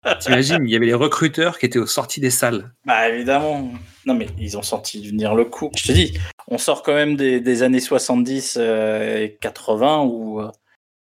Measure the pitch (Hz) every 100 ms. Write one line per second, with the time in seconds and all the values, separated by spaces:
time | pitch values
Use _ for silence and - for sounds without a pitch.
0 | - - 135 127 135 170 127 113 117 120
1 | 147 - 160 156 165 170 - 127 107 -
2 | 127 - 131 120 123 113 110 - - 113
3 | 113 117 123 139 151 147 131 120 - -
4 | - 120 101 87 101 104 - 107 - 107
5 | 104 104 107 107 117 - 151 - - 127
6 | 90 82 87 - - 120 - 139 - 147
7 | 147 143 135 127 120 120 127 127 127 135
8 | - 123 123 135 131 123 113 110 110 107
9 | 107 110 110 - 107 - - 107 131 156
10 | 139 117 110 107 107 - _ _ _ _
11 | _ _